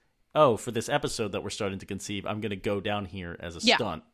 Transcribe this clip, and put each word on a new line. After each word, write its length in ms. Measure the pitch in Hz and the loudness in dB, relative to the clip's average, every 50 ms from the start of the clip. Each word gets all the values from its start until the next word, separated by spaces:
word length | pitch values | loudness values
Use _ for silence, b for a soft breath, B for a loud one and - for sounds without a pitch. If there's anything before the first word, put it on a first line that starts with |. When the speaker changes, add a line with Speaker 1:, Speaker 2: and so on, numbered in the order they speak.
| _ _ _ _ _ _ - | _ _ _ _ _ _ 4
Speaker 1:
"Oh, 220 | 147 156 135 110 | 6 8 8 6
for 160 | 98 - 123 | 4 0 -2
this 160 | 107 117 - | -2 -2 0
episode 460 | - 139 143 139 127 - - 113 101 92 | 0 0 0 0 0 0 -2 -2 0 -2
that 100 | 98 - | -2 -4
we're 60 | 101 | -4
starting 300 | - - 110 98 95 95 | -4 -2 -2 -2 -2 -4
to 60 | - | -6
conceive, 400 | - 101 98 - - 104 98 90 | -6 -8 -6 -6 -6 -6 -4 -4
I'm 140 | - 107 107 | -4 -4 -2
gonna 160 | 107 107 101 | -4 -4 -4
go 240 | 92 - 113 101 101 | -2 -2 0 0 0
down 260 | 95 104 104 104 101 | 0 -2 -2 -2 -4
here 300 | 85 85 98 90 85 85 - | -6 -8 -8 -8 -8 -8 -8
as 160 | - 87 82 | -8 -8 -6
a 20 | 85 | 2
Speaker 2:
Yeah. 160 | - 240 214 | 4 4 4
Speaker 1:
stunt 280 | - 117 98 80 80 - _ | 4 2 0 -4 -6 -10 _